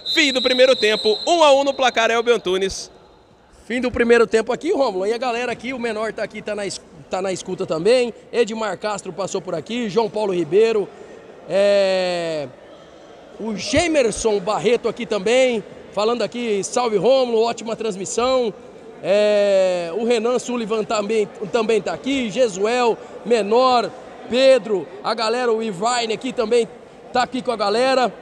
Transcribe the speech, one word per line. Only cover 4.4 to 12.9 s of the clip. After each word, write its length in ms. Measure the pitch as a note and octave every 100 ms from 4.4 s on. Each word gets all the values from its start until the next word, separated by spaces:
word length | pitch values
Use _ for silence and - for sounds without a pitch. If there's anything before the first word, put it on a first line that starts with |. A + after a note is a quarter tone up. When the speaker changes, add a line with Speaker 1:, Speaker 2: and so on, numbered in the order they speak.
| A3
Speaker 2:
aqui, 180 | A#3 D#4
Rômulo. 340 | D#4+ B3+ F#3 G3+
E 60 |
a 40 | A#3
galera 340 | B3+ A#3 B3
aqui, 220 | A3+ A#3+
o 60 | C4
Menor 340 | A#3 G#3+ A3
tá 100 | G#3+
aqui, 180 | G3+ G#3+
tá 120 | G#3+ G#3
na 100 | G3
es-, 140 | - - D3+ -
tá 120 | F#3
na 120 | F#3+
escuta 320 | F3+ - F3+ F#3
também. 480 | D#3+ F#3+ B3+ A#3+ - -
Edmar 460 | A3 A3 A3+ G#3+ F3
Castro 340 | G#3 G3+ F#3+
passou 300 | E3+ F#3 G3
por 120 | F3+ E3
aqui, 340 | - A#3+ A3+
João 200 | F#3+ A3
Paulo 240 | G#3 G3+
Ribeiro, 540 | F3 D#3 F#3+ A3+ A3 F3+ - - - - - -
é, 1000 | F#3+ G3+ G3+ F#3+ F#3 F3+ F3 E3 D#3 C3 - - - -